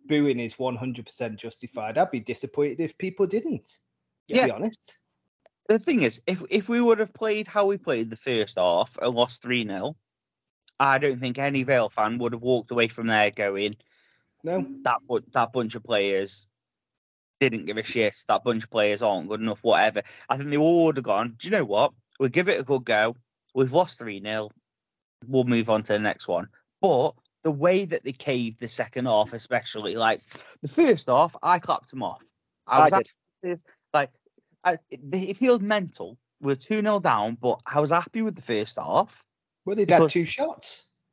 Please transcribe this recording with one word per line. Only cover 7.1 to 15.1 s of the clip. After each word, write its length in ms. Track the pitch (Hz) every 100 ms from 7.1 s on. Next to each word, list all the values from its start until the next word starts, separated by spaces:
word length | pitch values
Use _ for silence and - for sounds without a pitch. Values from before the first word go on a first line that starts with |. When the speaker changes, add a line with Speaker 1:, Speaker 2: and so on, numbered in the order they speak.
Speaker 2:
played 320 | - 220 214 208
how 200 | 208 202
we 120 | 202
played 320 | - 123 117
the 60 | 113
first 420 | - 120 104 -
half 380 | 90 87 - -
and 140 | 120
lost 280 | 120 123 -
three 220 | 120 123
nil, 320 | 110 95 113 160 _ _ _ _ _ _ - _
I 180 | 139 135
don't 220 | 143 127
think 180 | 127 123
any 240 | 139 139
Vale 260 | 127 131 110
fan 300 | - 107 120
would 140 | 120
have 100 | 117
walked 280 | 120 123 110
away 160 | 120 113
from 180 | - 117
there 240 | 110 104
going, 420 | 101 101 98 104 104 _ _ _ _ _ _
Speaker 1:
No. 240 | 156 185 180 -
Speaker 2:
"That 160 | - 117
bu-, 140 | -